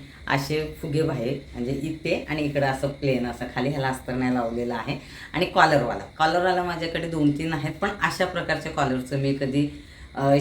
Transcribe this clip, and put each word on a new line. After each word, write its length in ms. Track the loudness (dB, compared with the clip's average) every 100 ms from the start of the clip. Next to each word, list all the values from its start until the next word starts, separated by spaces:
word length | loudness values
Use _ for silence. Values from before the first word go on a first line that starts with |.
| -8 -12 -2
असे 500 | -2 0 -2 -4 -6
फुगे 200 | -2 0
बाहेर 320 | 0 0 -2 -4 -8
म्हणजे 180 | -6 -4
इथे 540 | -2 -4 -4 -2 -2 -2
आणि 120 | -2
इकडं 260 | 0 2 0
असं 200 | 0 -2
प्लेन 400 | -2 0 2 0
असं 180 | -4 -6 -2
खाली, 140 | -2
ह्याला 180 | 0 -2
अस्तर 260 | -2 -4
नाही 200 | -2 2
लावलेलं 420 | 2 0 -2 -2 -4
आहे, 220 | -4 -6 -8 -16 -8
आणि 120 | -2 0
कॉलरवाला, 580 | 6 6 6 2 -4 -8 0
कॉलरवाला 440 | 2 4 4 2
माझ्याकडे 440 | 0 -2 -4 -4 -2
दोन 300 | 2 2 2
तीन 160 | 0
आहेत, 200 | -2 -2
पण 160 | -2 -2
अशा 360 | 0 0 2 0
प्रकारच्या 460 | 0 -2 -2 -2
कॉलरचं 480 | 0 0 0 -2 0
मी 140 | 0
कधी, 500 | 0 0 2 0 -2 -18 -20 -12 0
अ, 200 | 6 6